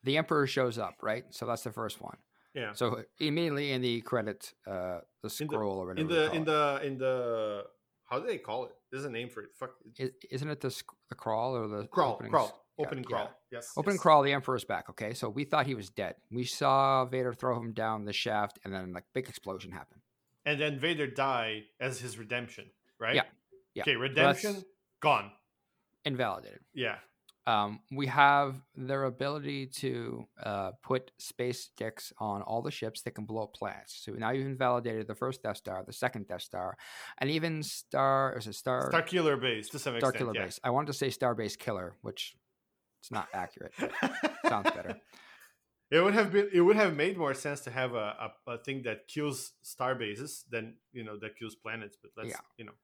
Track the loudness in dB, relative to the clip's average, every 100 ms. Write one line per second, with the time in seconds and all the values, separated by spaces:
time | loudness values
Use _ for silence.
0 | 2 2 4 4 4 4 2 2 -6 -4
1 | -2 -2 -4 -8 -4 -2 -4 -4 -6 -6
2 | -12 -14 _ _ _ -8 -8 0 0 0
3 | -8 _ 0 0 0 0 -2 0 0 0
4 | 0 0 0 -4 -12 -16 -8 -6 -4 -6
5 | -10 _ -10 -6 -4 -2 0 -2 -4 -2
6 | 0 4 4 2 2 4 4 2 -2 -2
7 | 0 2 0 0 0 -4 -8 _ _ _
8 | _ -4 -2 -4 -4 -4 -6 -12 _ -8
9 | -6 -4 -6 -8 -14 _ -12 -12 -20 -6
10 | -6 -6 -8 -6 -4 -4 -4 -6 -12 -18
11 | _ -8 -2 0 0 0 -2 -4 -2 4
12 | 4 2 4 4 4 -2 _ -6 -4 -4
13 | -4 -2 -4 -8 _ -12 -8 -2 2 4
14 | 10 10 8 4 2 -2 0 -4 -4 -8
15 | -6 -4 -4 -2 2 2 2 -2 -6 -4
16 | -4 -6 _ -4 -4 2 4 6 6 4
17 | 2 0 0 0 0 0 -2 -2 -2 -2
18 | -2 -2 0 2 0 -4 -8 -6 -6 -10
19 | -6 -6 -6 -10 -8 -8 -8 -14 -14 _
20 | _ _ _ _ -2 0 0 0 -2 0
21 | -2 0 0 2 0 -4 -10 _ -6 -4
22 | -8 -10 -6 -4 -6 -14 -18 _ _ _
23 | 2 2 2 _ _ -20 _ -4 0 2
24 | 2 6 6 6 0 -4 -8 _ _ _
25 | 4 4 2 -14 _ _ _ _ _ _
26 | -4 0 0 -2 -8 -20 _ -4 -4 -4
27 | -12 _ _ _ 2 2 2 -4 _ -4
28 | 0 8 8 8 4 -2 -14 -12 -4 0
29 | -2 -2 -4 -4 -6 -6 -8 -6 -4 -4
30 | -6 -8 -12 -10 -6 -4 -4 -8 0 0
31 | 0 _ -16 -4 -4 -4 -8 -8 -8 -6
32 | -16 -6 -4 -4 -2 -4 -4 -6 -8 -6
33 | -10 -8 -6 -6 -6 -6 -8 -8 -14 -16
34 | -12 -6 -2 -2 -4 0 2 2 0 -4
35 | -6 -4 -4 -4 -6 -6 -6 -8 -8 -2
36 | -2 -2 -8 -8 -8 -6 -6 -8 -14 -16
37 | -14 -2 0 2 0 -2 -4 -8 -4 2
38 | 4 6 4 0 -8 -6 -2 0 4 2
39 | 2 2 4 4 2 0 -4 -6 -4 2
40 | 2 2 -2 -2 -4 -4 0 0 0 -2
41 | -2 0 0 0 -4 -4 -4 -4 -6 -10
42 | -12 -8 -10 -12 _ _ _ _ _ _
43 | -8 -6 -6 -6 -8 -10 -16 -6 -6 -2
44 | -2 0 -4 0 0 2 0 -2 -8 -10
45 | _ -20 -20 -20 -20 _ _ _ _ 4
46 | 6 6 6 4 6 6 8 8 6 4
47 | 0 2 0 0 -4 -6 -6 -2 -2 0
48 | -4 -4 -8 -10 -10 -10 -6 -6 -4 -6
49 | -6 -4 -2 -4 -8 _ -18 -4 -2 0
50 | -2 -6 -8 -12 -8 -8 -8 -14 _ -14
51 | -12 -10 -12 -10 -14 -12 -10 -10 -10 _
52 | -20 -12 -10 -10 -14 _ -18 -18